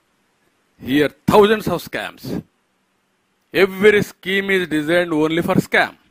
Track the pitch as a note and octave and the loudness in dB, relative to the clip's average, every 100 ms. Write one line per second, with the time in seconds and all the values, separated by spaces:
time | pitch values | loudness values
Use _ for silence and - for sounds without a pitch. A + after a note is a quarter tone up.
0 | _ _ _ _ _ _ _ _ A#2+ C#3 | _ _ _ _ _ _ _ _ -4 0
1 | C#3+ - - G#3+ G#3 A3 - F3 - A#2+ | 0 -2 2 4 4 2 -2 -8 -8 -10
2 | F#2+ E2 C3 - - _ _ _ _ _ | -10 -12 -10 -10 -10 _ _ _ _ _
3 | _ _ _ _ _ C#3+ G3 F#3+ G#3 G#3 | _ _ _ _ _ -2 -2 4 4 4
4 | F#3+ - F3+ G3 G3 F#3+ F3+ D3+ D3+ F3 | 0 -8 -4 -4 0 -2 -2 -4 0 0
5 | F3 D#3 D#3 E3 E3+ F#3 - G#3+ B2+ - | 0 0 0 0 0 -2 0 0 -2 -4
6 | _ | _